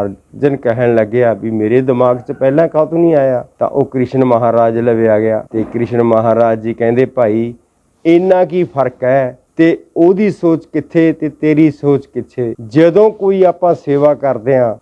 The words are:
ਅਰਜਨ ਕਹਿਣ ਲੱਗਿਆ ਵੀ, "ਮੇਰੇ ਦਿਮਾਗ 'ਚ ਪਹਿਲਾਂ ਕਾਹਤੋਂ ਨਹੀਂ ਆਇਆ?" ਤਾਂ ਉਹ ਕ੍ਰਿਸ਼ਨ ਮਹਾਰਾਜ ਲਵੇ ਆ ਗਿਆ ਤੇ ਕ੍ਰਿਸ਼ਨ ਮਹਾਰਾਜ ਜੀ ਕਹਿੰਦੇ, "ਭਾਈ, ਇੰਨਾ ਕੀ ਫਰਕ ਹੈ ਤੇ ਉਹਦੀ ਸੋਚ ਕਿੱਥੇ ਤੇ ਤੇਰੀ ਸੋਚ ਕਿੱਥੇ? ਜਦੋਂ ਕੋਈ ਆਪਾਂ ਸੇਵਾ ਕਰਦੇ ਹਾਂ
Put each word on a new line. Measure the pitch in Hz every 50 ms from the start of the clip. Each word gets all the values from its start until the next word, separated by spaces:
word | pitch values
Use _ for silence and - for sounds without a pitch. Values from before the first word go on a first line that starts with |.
ਅਰਜਨ | 101 101 95 - _ _ - 101 131 143 139
ਕਹਿਣ | 135 - 117 110 123 123 120 117
ਲੱਗਿਆ | 110 110 104 113 123 123 117
ਵੀ, | 110 98 107 113
"ਮੇਰੇ | 110 107 107 107 120 131
ਦਿਮਾਗ | 131 131 127 123 127 123 123 127
'ਚ | 120 -
ਪਹਿਲਾਂ | 135 - 131 135 139 151 165 156
ਕਾਹਤੋਂ | - 151 156 - 165 170
ਨਹੀਂ | 170 170 160
ਆਇਆ?" | 143 135 135 127 120 - - _ -
ਤਾਂ | - -
ਉਹ | - 143 139
ਕ੍ਰਿਸ਼ਨ | - - 131 127 123 - 131 131
ਮਹਾਰਾਜ | 127 120 113 120 117 113 117 117 117 113 117
ਲਵੇ | 117 120 117 113 113 113
ਆ | 107 107
ਗਿਆ | 110 110 110 107 110 -
ਤੇ | - 110
ਕ੍ਰਿਸ਼ਨ | - - - 123 120 113 120 117
ਮਹਾਰਾਜ | 117 113 113 113 110 117 113 113 117 113 113 110
ਜੀ | 107 113 117
ਕਹਿੰਦੇ, | - 117 117 120 120 131
"ਭਾਈ, | - - 131 120 107 107 113 117 120 117 - _ _ _ _ _ _ _ _ -
ਇੰਨਾ | 165 170 170 185 190 185 185 185
ਕੀ | 151 165 180 175
ਫਰਕ | - - 139 131 123 127 - 127
ਹੈ | 123 131 139 131 123 127 - _ _ _
ਤੇ | - 165 165 165 - - _ -
ਉਹਦੀ | 170 165 175 196 180 214 202
ਸੋਚ | 160 - - 170 165 147 - _
ਕਿੱਥੇ | - 156 147 - - 170 165 160
ਤੇ | 156 - 160 151
ਤੇਰੀ | 127 - - 156 156 147 160 151
ਸੋਚ | - - - 143 143 135 -
ਕਿੱਥੇ? | _ - 123 - - _ - 123 113 110 - 117
ਜਦੋਂ | 110 107 151 165 170 160 202 214 220
ਕੋਈ | 208 - 196 196 196 190
ਆਪਾਂ | 185 175 170 - 185 175 165
ਸੇਵਾ | - - 147 139 143 143 147 147
ਕਰਦੇ | - 139 135 127 113 104 131 135
ਹਾਂ | 127 123 113 104 -